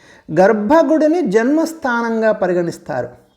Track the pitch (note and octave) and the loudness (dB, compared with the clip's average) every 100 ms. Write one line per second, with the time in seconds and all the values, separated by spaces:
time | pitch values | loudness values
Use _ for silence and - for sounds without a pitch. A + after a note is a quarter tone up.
0 | _ - - D#3+ F#3+ A3 G#3 D#4+ C#4 D#4 | _ -20 -4 2 2 2 2 2 2 2
1 | D4+ E4+ C4 G#3 A#3+ D#4 D#4+ - C4 A#3 | 2 0 0 0 2 0 -2 -6 -4 -4
2 | A#3 A3+ A3 G#3+ F3+ F3+ E3+ - - C3+ | -2 -2 0 0 -2 -2 -4 -8 -8 -8
3 | A2+ - _ | -8 -12 _